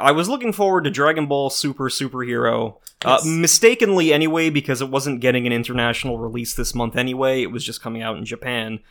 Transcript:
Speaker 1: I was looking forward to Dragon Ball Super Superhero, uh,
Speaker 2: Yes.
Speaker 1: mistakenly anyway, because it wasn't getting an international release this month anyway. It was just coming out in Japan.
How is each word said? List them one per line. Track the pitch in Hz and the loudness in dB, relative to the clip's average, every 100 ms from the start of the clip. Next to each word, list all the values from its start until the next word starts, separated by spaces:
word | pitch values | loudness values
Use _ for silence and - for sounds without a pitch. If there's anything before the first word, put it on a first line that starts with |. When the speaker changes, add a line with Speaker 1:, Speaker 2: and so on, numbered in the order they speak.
Speaker 1:
I | 139 | 4
was | 151 175 | 4 2
looking | 269 240 | -2 -4
forward | 208 196 185 | 0 2 2
to | 147 | 0
Dragon | 135 147 160 143 | 2 2 2 0
Ball | 139 139 | -2 -2
Super | - 147 135 131 | -2 -4 -4 -4
Superhero, | - 135 127 123 120 120 113 113 - - - | -4 -6 -6 -4 0 0 0 -2 -8 -20 -6
uh, | - 131 | 2 2
Speaker 2:
Yes. | 160 | 2
Speaker 1:
mistakenly | 165 165 - 226 247 214 190 160 | 0 2 6 6 6 4 4 4
anyway, | 147 160 165 160 | 4 2 2 0
because | 147 - - | 0 -2 -4
it | 135 | -2
wasn't | 135 139 127 | -2 -2 -2
getting | 127 123 120 | 0 2 0
an | |
international | 120 117 123 117 117 135 117 | -2 -2 -2 0 0 -4 -6
release | 113 120 117 | -6 -6 -6
this | - 120 | -4 -4
month | 123 117 - | -2 -2 -2
anyway. | 127 127 131 131 | -2 0 2 2
It | 101 | -2
was | 117 | -4
just | 147 113 | -8 -8
coming | 117 113 | -10 -8
out | 113 107 | -8 -8
in | |
Japan. | 107 117 127 120 110 110 - | -8 -10 -6 -6 -6 -8 -12